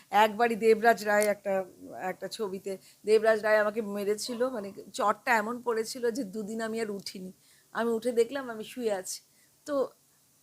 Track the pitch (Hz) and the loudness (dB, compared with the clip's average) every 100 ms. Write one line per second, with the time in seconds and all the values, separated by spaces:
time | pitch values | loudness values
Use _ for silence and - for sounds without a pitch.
0 | - 202 220 208 240 214 220 214 233 190 | 0 4 4 4 2 4 4 6 6 4
1 | 208 208 208 202 202 190 185 - 180 117 | 2 4 4 0 -2 -2 -4 -14 -16 -8
2 | 185 180 185 - 202 190 196 190 - _ | -8 -8 -10 -8 -8 -8 -8 -10 -14 _
3 | 202 220 220 220 214 214 208 214 202 202 | 2 4 4 2 4 4 2 -2 -6 -4
4 | 202 214 - 233 254 240 196 - - - | -2 -2 -4 -4 -2 -4 -10 -14 -14 -2
5 | 208 214 262 226 208 240 240 220 220 262 | 0 0 2 2 2 -4 -2 -2 -4 -2
6 | 233 233 190 220 202 226 220 226 214 196 | -2 -2 -6 -6 -6 -6 -4 -4 -4 -6
7 | - 190 185 - _ _ _ 196 233 226 | -10 -12 -14 -16 _ _ _ -4 -2 0
8 | 240 233 226 277 247 220 214 254 220 190 | 0 2 0 -2 -8 -10 -12 -6 -2 -2
9 | - - _ _ _ _ 302 277 - _ | -6 -12 _ _ _ _ -4 -2 -2 _
10 | _ _ _ _ | _ _ _ _